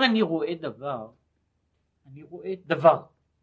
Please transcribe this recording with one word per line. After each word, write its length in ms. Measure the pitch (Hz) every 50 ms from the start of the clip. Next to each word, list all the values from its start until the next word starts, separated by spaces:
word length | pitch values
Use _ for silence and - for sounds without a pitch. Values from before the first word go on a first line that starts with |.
| 269 254
אני 120 | 220 220
רואה 340 | 214 160 165 160 147 156 175
דבר, 560 | 165 160 139 107 110 131 143 135 117 110 110 - _ _ _ _ _ _ _ _ _ _ _ _ _ _ _ _ _ _
אני 180 | 139 135 143 156
רואה 300 | - 170 175 147 185 190 180 -
דבר. 400 | 143 165 151 143 165 151 - - - _ _ _ _ _ _